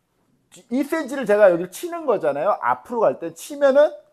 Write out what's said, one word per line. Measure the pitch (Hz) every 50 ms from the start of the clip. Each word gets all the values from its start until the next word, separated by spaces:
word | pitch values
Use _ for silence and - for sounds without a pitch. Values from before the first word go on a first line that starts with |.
| _ _ _ _ _ _ _ _ _ _ - - _ _
이 | 233 262 285
센치를 | 285 - 320 311 233 269 277 254
제가 | 185 208 208 214 190
여기 | 175 165 180 180
치는 | - - - 349 339 339 320
거잖아요. | 285 220 190 - 151 143 139 156 196 208 -
앞으로 | - 120 127 - - - 240 233
갈 | 208 156 127 -
때 | 170 165 165
치면은 | - - - 311 285 285 277 262 285 294 330 - - - _